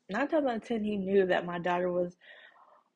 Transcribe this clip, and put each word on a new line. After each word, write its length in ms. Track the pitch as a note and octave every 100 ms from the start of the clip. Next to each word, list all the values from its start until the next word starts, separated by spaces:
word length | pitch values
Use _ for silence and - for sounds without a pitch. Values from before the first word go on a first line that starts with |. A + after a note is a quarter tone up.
| -
nine 180 | G3+ C#4+
times 180 | D#4+ C#4
out 100 | A3+
of 80 |
ten, 200 | - A3+
he 140 | G#3 G#3
knew 260 | F#3 G3
that 220 | F#3 F3 F3
my 120 | F3
daughter 320 | F3 F3 F3+
was, 280 | F3 F3 - - - - - - - _